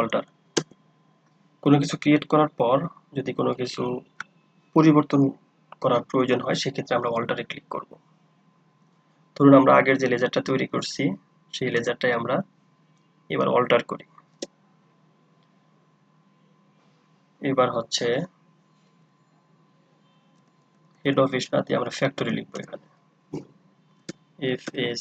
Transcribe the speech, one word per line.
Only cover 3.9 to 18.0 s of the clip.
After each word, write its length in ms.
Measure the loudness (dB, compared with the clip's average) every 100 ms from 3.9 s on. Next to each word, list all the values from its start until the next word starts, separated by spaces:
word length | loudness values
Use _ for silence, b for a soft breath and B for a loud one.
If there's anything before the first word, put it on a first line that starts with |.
| -8 -12 -20 -20 _ _ _ _
পরিবর্তন 460 | 4 6 6 4 2 2 0 _ _ _ -4
করার 200 | 0 0 0
প্রয়োজন 300 | -2 0 0
হয় 140 | -2 -4
সেক্ষেত্রে 340 | -4 -6 -4 -4
আমরা 120 | -2 -4
অল্টারে 280 | -4 -6 -8
ক্লিক 160 | -14 -12
করব। 160 | -12 -12 -20 _ _ _ _ _ _ _ _ _ _ _ _ _
ধরুন 200 | 4 8 8
আমরা 120 | 8 4
আগের 200 | 4 0
যে 80 | 0
লেজারটা 340 | -2 -2 -2 -4
তৈরি 160 | -4 -4
করছি 380 | -6 -6 -4 -4 -6 _ _ _
সেই 160 | -8 -4
লেজারটাই 420 | -2 -4 -2 -2
আমরা 240 | -2 -2 -4 -6 _ _ _ _ _ _ _ -6
এবার 140 | -2 2
অল্টার 340 | 2 4 2 0
করি। 160 | -10 -14 -20 _ _ -20 _ _ _ _ _ _ _ _ _ _ _ _ _ _ _ _ _ _ _ _ _ _ _ _ _ _ _ _ _ -2
এবার 180 | 0 0 -2
হচ্ছে 300 | -6 -2